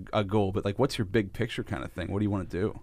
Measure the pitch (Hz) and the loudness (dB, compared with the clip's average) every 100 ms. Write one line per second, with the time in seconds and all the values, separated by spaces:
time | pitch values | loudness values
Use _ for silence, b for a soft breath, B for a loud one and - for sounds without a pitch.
0 | 90 107 98 107 98 95 101 101 139 - | -2 0 2 4 2 2 0 2 2 0
1 | 95 113 95 - 117 - - 69 - - | 0 2 2 -2 -4 -4 -4 -6 -6 -6
2 | 87 98 104 98 87 87 104 - | -2 0 2 0 -2 -2 -2 -2